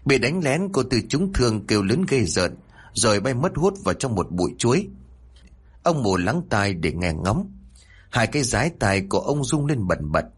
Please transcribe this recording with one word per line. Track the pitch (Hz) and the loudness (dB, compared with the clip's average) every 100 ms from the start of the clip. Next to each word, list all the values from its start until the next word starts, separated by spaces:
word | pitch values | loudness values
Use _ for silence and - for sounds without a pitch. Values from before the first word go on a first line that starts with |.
Bị | - 135 | 4 2
đánh | 127 180 | 2 0
lén, | 151 143 196 | 0 0 0
cô | 196 | 0
Tư | 123 123 - | 0 0 0
trúng | 110 - | -2 0
thương | 95 123 107 95 | 2 2 0 0
kêu | 104 | 0
lớn | 98 131 190 | 2 0 2
ghê | 139 | 0
rợn, | 95 87 90 - - - - | 0 0 -2 -4 -20 -20 -12
rồi | - 117 104 | -2 2 2
bay | 101 | 0
mất | 123 175 - | -2 -2 0
hút | 185 196 | 0 0
vào | - | -4
trong | - 135 | -2 -2
một | 104 82 | -2 -2
bụi | 90 85 - | 0 -2 0
chuối. | 117 143 214 - - - - - - - - - | 2 2 0 -12 -20 -20 -20 -20 -20 -20 -20 -4
Ông | 170 156 | 0 0
mù | 110 92 | 2 2
lắng | 90 160 - | 0 -2 -2
tai | 110 101 | 0 0
để | 90 80 | 0 -4
nghe | 78 90 | -2 -2
ngóng. | 80 87 135 196 - - - - - - | -2 0 -2 -4 -12 -20 -20 -20 -20 -6
Hai | 123 110 | -2 0
cái | 147 | 0
dái | 120 104 147 - | 0 0 0 0
tai | 104 98 98 | 0 0 0
của | 98 | -2
ông | - 147 | 0 -2
rung | 127 156 143 | 0 0 0
lên | 139 92 | -2 0
bần | 80 76 | -2 0
bật. | 80 76 | -2 -2